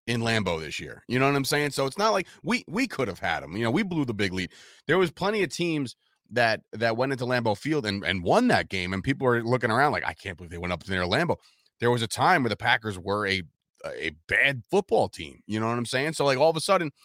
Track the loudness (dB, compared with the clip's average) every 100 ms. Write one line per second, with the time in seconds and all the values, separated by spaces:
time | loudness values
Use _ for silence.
0 | -6 -2 0 0 0 -2 -4 -8 -10 -12
1 | -4 0 2 2 0 0 -2 -2 -4 0
2 | 0 0 -2 -8 -4 -4 -2 -4 -4 -2
3 | -4 -2 -2 -2 -4 -4 0 0 0 -2
4 | -2 -2 -2 -2 -6 -10 -20 -8 0 2
5 | 2 0 -2 0 -2 -2 -2 -2 -4 -10
6 | _ _ _ 2 2 2 -6 -2 0 2
7 | 0 -2 0 0 0 0 -2 -2 0 -2
8 | 0 0 2 4 4 2 0 -4 -2 -2
9 | -2 0 2 2 2 0 2 2 2 2
10 | -4 -8 -10 -12 -12 -8 -4 -4 -2 -2
11 | 2 2 0 -2 _ _ _ -2 0 0
12 | -2 0 4 4 2 0 2 0 0 -6
13 | -2 -2 0 -2 -4 _ _ _ -12 -6
14 | -8 -6 -2 2 2 0 -2 -2 0 0
15 | 0 -4 -14 -14 -6 -2 -2 -2 -2 -2
16 | -2 0 2 4 4 2 2 2 0 -8